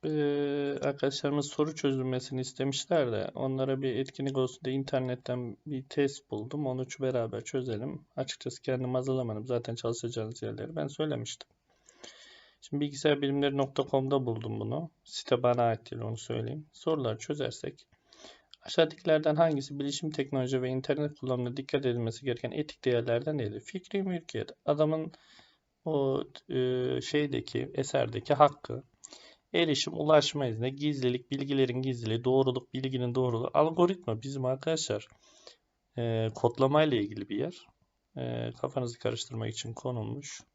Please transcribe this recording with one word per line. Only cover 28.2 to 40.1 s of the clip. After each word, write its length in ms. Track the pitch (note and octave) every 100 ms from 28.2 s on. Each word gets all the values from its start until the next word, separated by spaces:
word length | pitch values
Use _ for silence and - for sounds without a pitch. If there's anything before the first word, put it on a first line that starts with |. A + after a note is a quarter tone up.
| -
hakkı. 500 | C#3 D3 C#3+ - B2 - _ - - - - _
Erişim, 400 | E3+ E3 C#3 -
ulaşma 520 | - D3+ D#3 C#3+ C#3+ C3
izni, 300 | A2 B2 C#3
gizlilik, 560 | D3 C#3 B2+ B2 -
bilgilerin 500 | C#3 C#3 C#3 C3 B2
gizliliği, 420 | C3 A#2+ A2 A2+
doğruluk, 500 | B2 C3 C3 B2 -
bilginin 420 | C3 C3 C3 B2 B2
doğruluğu. 360 | B2+ A2+ B2
Algoritma 680 | C#3+ D#3 E3 F3 F#3 - A2
bizim 240 | C3+ C#3 B2+
arkadaşlar, 600 | C3+ D#3+ D#3+ D#3 G#2 - - _ - - - _ _ _ -
e, 300 | A#2 A2+ A2 G#2+
kodlama 480 | A#2+ A#2 C3+ D3
ile 180 | D#3 B2
ilgili 280 | G#2 G#2 G2+
bir 80 | G2+
yer. 300 | D3 F3 - _ _ _ _ -
E, 340 | B2+ A#2+ A#2 A#2
kafanızı 380 | C3+ C3 B2 A#2
karıştırmak 500 | A2+ A#2 - A#2 A2+
için 240 | A2 A#2
konulmuş. 680 | A2+ C3 B2 G#2+